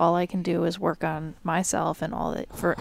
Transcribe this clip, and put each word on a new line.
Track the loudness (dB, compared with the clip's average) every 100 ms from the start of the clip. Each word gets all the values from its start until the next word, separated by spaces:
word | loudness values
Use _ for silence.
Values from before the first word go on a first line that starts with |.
"All | 4
I | 4
can | 2 -2
do | 0 2
is | 0 0
work | -2 0
on | -2 -4 -6 -8
myself, | -2 0 2 0 0 -2
and | -4
all | -2 -2
that | -4 -6 -2
for, | 0 0